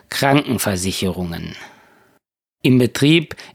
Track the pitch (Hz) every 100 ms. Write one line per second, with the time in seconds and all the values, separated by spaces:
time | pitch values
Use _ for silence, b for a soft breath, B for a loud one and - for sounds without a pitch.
0 | - - 139 143 143 110 104 92 92 -
1 | 95 90 87 85 82 78 B B B B
2 | B _ _ _ _ _ 143 127 120 -
3 | 143 165 156 B B